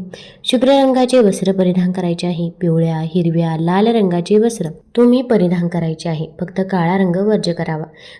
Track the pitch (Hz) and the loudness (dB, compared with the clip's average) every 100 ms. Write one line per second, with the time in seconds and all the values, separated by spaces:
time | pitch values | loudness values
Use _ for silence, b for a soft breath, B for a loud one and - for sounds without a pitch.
0 | 185 B B B - 247 254 277 269 254 | -8 B B B -2 0 4 4 4 2
1 | 247 254 208 190 190 190 180 180 180 185 | 2 4 4 2 0 0 0 0 0 -2
2 | 175 170 180 170 170 - 175 165 165 160 | -4 -4 -4 -4 -6 -4 0 0 0 -2
3 | 160 175 170 165 165 160 165 190 220 233 | -4 -2 0 0 0 -2 0 2 2 2
4 | 190 175 170 214 233 226 160 - _ 240 | 0 -2 2 2 2 -2 -8 -12 _ 2
5 | 240 247 247 214 175 180 170 170 165 156 | 4 4 2 2 2 0 -2 -2 -4 -4
6 | 170 156 156 - 175 - 190 190 165 190 | -6 -6 -8 -8 -8 -6 -2 -2 0 0
7 | 185 180 208 214 170 170 165 156 160 B | 0 0 0 0 0 -4 -6 -6 -8 B
8 | B | B